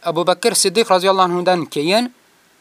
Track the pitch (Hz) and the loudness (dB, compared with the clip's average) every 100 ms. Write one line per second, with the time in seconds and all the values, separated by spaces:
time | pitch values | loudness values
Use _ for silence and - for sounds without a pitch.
0 | 170 160 175 180 233 190 202 185 220 185 | -6 -2 0 0 0 0 0 0 2 2
1 | 190 190 180 180 180 180 139 147 156 214 | 2 2 2 0 0 -2 -2 -4 -2 0
2 | 240 - _ _ _ _ | -2 -10 _ _ _ _